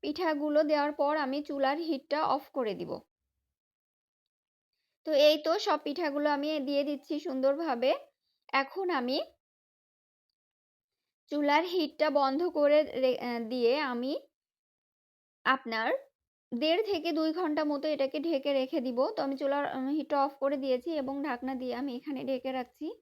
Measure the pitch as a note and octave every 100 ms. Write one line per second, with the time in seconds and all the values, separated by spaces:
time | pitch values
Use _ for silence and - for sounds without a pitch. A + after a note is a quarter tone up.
0 | - D4+ F4 D4+ D4+ D4 D#4 D4+ D4 D4
1 | C#4+ D#4 C4+ C#4 D4 C#4 C4+ D4 E4 C#4
2 | - D4 D#4 C#4+ D4 - A3+ F3 E3+ F3
3 | _ _ _ _ _ _ _ _ _ _
4 | _ _ _ _ _ _ _ _ _ _
5 | - C#4+ D4+ D4+ D#4 F4+ G#4+ D4+ D4+ C#4+
6 | D#4+ C#4+ D4 C#4+ D4 D#4 C4 C#4+ C#4+ C#4+
7 | - D4 E4+ C4 C4 C#4+ E4 A#3+ B3+ C#5
8 | - _ _ _ _ C4+ C4+ F4 F#4 D#4
9 | A#3+ C#4 D#5+ _ _ _ _ _ _ _
10 | _ _ _ _ _ _ _ _ _ _
11 | _ _ _ C#4+ C#4+ D4 F4 F4+ D4+ -
12 | D4+ C#4+ C4+ C4+ F4 D#4+ D4 D4 D4+ -
13 | C4 B3 B3 A#3 A3+ B3+ A#3 C4+ C#4+ A#3+
14 | B3+ D4+ - _ _ _ _ _ _ _
15 | _ _ _ _ - C4 A#3+ A3+ A#3 C5+
16 | - _ _ _ _ A#3+ D4+ E4+ A4 F#4
17 | E4 D#4 D#4+ D#4+ F4 D4+ D4+ C#4+ D#4 D4+
18 | C4+ D4+ D#4+ D4 C#4 C#4 C4 E4 B3 A#3+
19 | D4 A4 C#4 C4+ C#4 C#4+ C#4+ - C4 D4+
20 | C#4 C#4+ C#4 C#4 C#4 C#4+ C4+ B3+ D4 D#4+
21 | C4 C#4 C#4+ B3 C4 C4 B3+ A#3 C#4 B3
22 | D4 C4 B3+ C4 C4 C4 B3 _ D4+ A4+